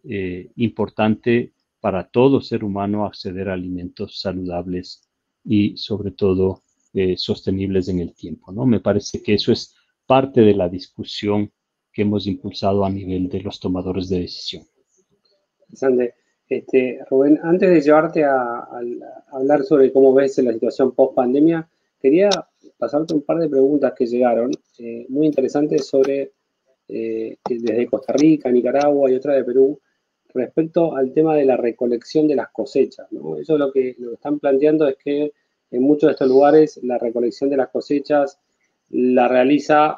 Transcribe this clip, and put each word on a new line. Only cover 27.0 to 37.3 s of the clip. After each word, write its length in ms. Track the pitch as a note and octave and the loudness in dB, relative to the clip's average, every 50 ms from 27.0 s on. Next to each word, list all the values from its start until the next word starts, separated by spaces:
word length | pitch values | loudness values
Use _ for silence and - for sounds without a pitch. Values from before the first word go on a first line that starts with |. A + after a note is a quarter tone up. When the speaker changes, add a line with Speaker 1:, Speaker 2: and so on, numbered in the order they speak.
| A2+ A2+ A2+ A2 A2+ A2+ - - _ | -6 -6 -6 -6 -8 -8 -12 -12 _
Speaker 2:
que 160 | - B2 A#2 | -8 -6 -4
desde 280 | A#2 A#2 G#2+ A#2 A#2+ A#2+ | -4 -2 -2 -2 -2 -2
Costa 260 | - - - - - | -4 -4 -4 -2 0
Rica, 380 | C#3+ D3 D#3+ D#3 D3 - B2+ | 4 4 4 4 4 2 2
Nicaragua 580 | B2 B2 B2 B2 B2 C#3 C#3+ D3 C#3+ C#3 C#3 C3 | 2 2 2 2 2 2 2 2 2 2 2 2
y 60 | B2+ | 2
otra 180 | B2+ - D3 C#3+ | 0 0 0 0
de 100 | C3+ A#2+ | 0 0
Perú, 340 | B2 A#2+ C3+ C3+ C#3 D3 - _ _ _ _ _ _ _ _ _ _ - | 2 4 4 4 4 2 -2 _ _ _ _ _ _ _ _ _ _ -6
respecto 600 | B2+ A#2+ - - - D#3+ D#3+ - F3 E3+ D#3+ C#3 | -4 -4 -2 -2 -2 -4 0 0 0 0 0 0
al 180 | C3+ C3 B2+ - | -2 -2 0 2
tema 220 | D#3 D#3 D#3+ D#3 | 2 2 2 2
de 100 | D3+ C#3+ | 2 4
la 100 | C3 B2 | 2 2
recolección 720 | A#2+ A#2+ A#2 A#2 - B2 A#2+ A#2+ A#2 - - - D#3 D3+ D3+ | 2 0 -2 -2 -2 -2 -2 -2 -2 -4 -2 0 0 2 2
de 80 | D3 | 2
las 140 | B2 A2+ - | 0 -4 -6
cosechas, 560 | _ - G#2+ - - C#3+ B2 - - - - - | _ -8 -8 -2 0 0 0 0 -2 -8 -16 -14
¿no? 260 | - B2+ C#3 D#3 D#3+ D3+ | -14 -12 -10 -8 -8 -8
Eso 200 | D3+ D#3 D#3+ D3 | -4 -2 0 0
lo 140 | C#3+ C3+ | 0 0
que, 240 | C3+ C3+ B2+ B2+ B2 - | 0 -2 -2 -2 -6 -10
lo 120 | B2 A#2 | -12 -12
que 60 | A#2 | -12
están 220 | - - D3 D3 D3 | -10 -6 -6 -6 -4
planteando 480 | - C#3+ C3+ C3+ C#3 D3+ D#3 D#3 D#3 C#3 | 0 0 2 2 4 2 2 2 2 0
es 100 | C3+ - | -2 -4
que 340 | _ C#3+ C#3+ C#3+ D3 D3 - _ _ _ _ _ _ _ | _ -4 -4 -2 -4 -4 -6 _ _ _ _ _ _ _
en 100 | - B2 | -4 0
muchos 260 | C3 C#3 D3+ D3 D#3 D3+ | 2 2 4 4 4 2
de 40 | |
estos 160 | C#3 - C#3+ C3 | 2 2 2 4
lugares 520 | B2+ C3+ C#3+ D3 D3 D#3 D#3 D3+ - - B2 | 4 6 6 8 8 6 6 4 0 -6 -6
la 140 | B2 B2 A#2 | -4 -4 -2
recolección 520 | A#2 A#2+ A#2 A#2+ B2 A#2 | -2 -2 -2 -2 -2 -2